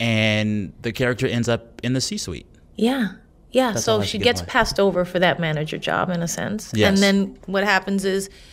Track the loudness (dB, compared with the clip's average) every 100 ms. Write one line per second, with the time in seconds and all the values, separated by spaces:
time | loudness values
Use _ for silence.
0 | 0 2 2 2 0 -2 -6 -8 -8 -2
1 | 0 0 0 0 0 -2 -4 -8 -4 -2
2 | -2 -6 -8 -10 -14 -20 -18 -2 0 0
3 | -2 -6 -20 _ _ 0 2 0 0 0
4 | 0 0 0 0 0 0 2 2 2 2
5 | -2 2 2 2 -2 -2 -4 -6 -2 -2
6 | 0 -2 -4 -4 -6 -6 -4 2 4 4
7 | 4 4 0 -6 -4 -2 2 2 2 -2
8 | -2 -2 -6 -14 -20